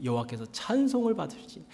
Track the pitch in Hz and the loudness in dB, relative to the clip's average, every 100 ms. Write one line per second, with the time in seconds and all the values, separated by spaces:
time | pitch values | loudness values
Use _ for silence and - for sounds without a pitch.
0 | 123 120 117 117 113 - - 254 277 254 | 0 0 0 -6 -8 -8 0 4 4 4
1 | 226 214 156 - - - - | 2 2 -2 -8 -16 -18 -16